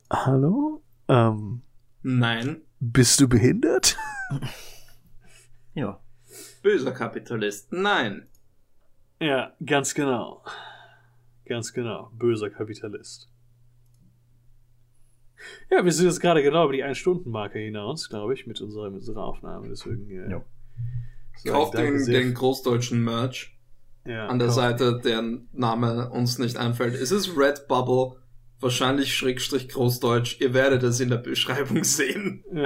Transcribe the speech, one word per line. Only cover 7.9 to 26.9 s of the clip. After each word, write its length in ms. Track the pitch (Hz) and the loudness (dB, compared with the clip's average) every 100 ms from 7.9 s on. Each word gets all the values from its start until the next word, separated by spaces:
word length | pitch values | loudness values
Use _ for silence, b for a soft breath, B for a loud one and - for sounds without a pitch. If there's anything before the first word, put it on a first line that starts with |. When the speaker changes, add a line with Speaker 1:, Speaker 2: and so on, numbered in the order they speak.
| 180 110 82 - - - _ _ - - - _ - | 2 0 -6 -14 -20 -20 _ _ -20 -20 -20 _ -4
Speaker 1:
Ja, 320 | 160 131 - - 123 | 0 0 -2 -6 0
ganz 280 | 143 - | 0 0
genau. 500 | - 139 117 85 - - B B B B B B B B _ - | 0 0 0 -4 -12 -16 B B B B B B B B _ -8
Ganz 260 | 120 113 | -6 -6
genau. 400 | 123 117 82 - 113 | -6 -6 -6 -12 -2
Böser 320 | 120 107 104 | 0 0 -2
Kapitalist. 800 | - 110 107 107 101 - - - _ _ _ _ _ _ _ _ _ _ _ - - _ _ _ - - _ - - B B B | -6 -10 -10 -10 -12 -14 -20 -20 _ _ _ _ _ _ _ _ _ _ _ -20 -20 _ _ _ -20 -20 _ -20 -20 B B B
Ja, 120 | 381 180 | 4 4
wir 60 | |
sind 140 | 151 180 | 6 4
jetzt 120 | - | 4
gerade 240 | 175 160 | 4 6
genau 220 | 143 165 151 | 6 6 4
über 80 | |
die 100 | 135 | 2
Ein-Stunden-Marke 720 | 139 131 180 175 120 110 101 107 | -2 -2 0 0 -2 -6 -6 -6
hinaus, 500 | 110 107 104 160 - | -6 -6 -6 -8 -8
glaub 220 | 107 107 | -6 -4
ich, 160 | 135 113 | -4 -8
mit 120 | 104 | -12
unserer, 300 | 104 107 104 | -10 -10 -10
mit 100 | 95 | -8
unserer 240 | 110 107 | -8 -6
Aufnahme. 460 | - - 87 87 113 | -6 -6 -8 -12 -10
Deswegen, 400 | - - - 101 | -10 -8 -8 -8
äh, 200 | 92 95 | -10 -8
Speaker 3:
Jo. 120 | 82 - - B B 120 B B B B - | -8 -10 -16 B B -8 B B B B -8
Speaker 1:
sag 160 | 123 | -2
Speaker 2:
Kauft 200 | 143 151 - | 0 2 2
Speaker 1:
danke 160 | 147 | 2
Speaker 2:
den, 100 | 139 | 2
Speaker 1:
sehr 160 | 123 123 | 4 2
Speaker 2:
den 100 | 127 | 2
Speaker 1:
f- 0 | 123 | 2
Speaker 2:
großdeutschen 600 | 131 135 127 120 120 117 | 0 2 0 0 2 0
Merch 560 | 117 117 123 - - - - - - - - | 0 0 -2 -6 -14 -20 -20 -20 -20 -16 -10
Speaker 1:
Ja, 220 | 113 107 | -6 -2
Speaker 2:
an 120 | 123 | 0
der 100 | 120 | 2
Speaker 1:
kauft 100 | 120 | 4
Speaker 2:
Seite, 400 | 120 120 120 120 | 2 2 2 2
deren 460 | 120 113 113 120 - | 0 0 -2 -6 -8
Name 560 | 127 117 113 117 117 123 | -2 0 2 0 0 -2
uns 280 | 123 120 - | -2 0 0
nicht 200 | 120 120 | -2 -2
einfällt. 380 | 120 117 120 | -2 0 -2